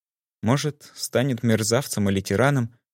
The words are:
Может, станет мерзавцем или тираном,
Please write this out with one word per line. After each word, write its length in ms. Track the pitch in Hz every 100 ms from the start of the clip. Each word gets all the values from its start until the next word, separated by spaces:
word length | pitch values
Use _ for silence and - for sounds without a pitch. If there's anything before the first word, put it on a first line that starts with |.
| _ _ _ _
Может, 500 | 101 139 147 - - -
станет 480 | - 113 135 120
мерзавцем 680 | 120 107 107 117 - - 98
или 120 | 98
тираном, 520 | - 98 135 139 117 _ _